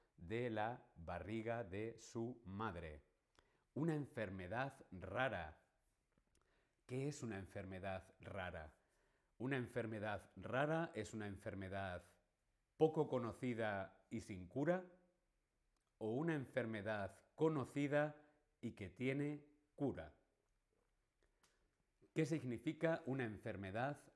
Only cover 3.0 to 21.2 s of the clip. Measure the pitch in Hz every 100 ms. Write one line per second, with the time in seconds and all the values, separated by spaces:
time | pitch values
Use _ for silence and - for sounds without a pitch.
3 | - _ _ - _ _ _ - 165 151
4 | 135 - 101 95 90 113 135 - - 92
5 | 90 104 131 95 78 - _ _ _ _
6 | _ _ _ _ _ _ _ _ - 127
7 | 139 143 120 98 95 101 95 95 95 92
8 | - - - 95 90 82 76 - _ _
9 | _ _ _ - 123 135 120 120 110 110
10 | 107 101 - - 92 120 147 160 165 110
11 | 104 113 104 98 110 95 95 98 95 87
12 | - - _ _ _ _ _ - 156 156
13 | 143 131 117 98 127 113 110 98 95 -
14 | - 117 - 95 90 131 147 180 180 -
15 | _ _ _ _ _ _ _ _ _ -
16 | 110 120 165 156 127 127 113 110 101 107
17 | 95 - - - 156 156 120 143 143 147
18 | 151 147 - _ _ - 117 - 95 -
19 | 127 139 147 147 - - _ - 139 85
20 | 78 - _ _ _ _ _ _ _ _
21 | _ _